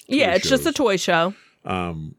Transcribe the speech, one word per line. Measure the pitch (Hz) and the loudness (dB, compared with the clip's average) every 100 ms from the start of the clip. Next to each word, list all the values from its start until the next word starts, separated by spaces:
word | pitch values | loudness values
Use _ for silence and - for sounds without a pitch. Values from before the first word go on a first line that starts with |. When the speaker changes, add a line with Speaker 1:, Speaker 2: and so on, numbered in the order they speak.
| - | -4
Speaker 1:
Yeah, | 277 208 185 | 0 2 2
it's | - | 2
just | 262 | 2
a | 339 | 0
Speaker 2:
shows. | 294 | 0
Speaker 1:
toy | 247 190 | 0 0
show. | - 170 175 202 - _ | 0 2 0 -4 -18 _
Speaker 2:
Um, | - 92 87 80 78 | -6 -4 -4 -6 -10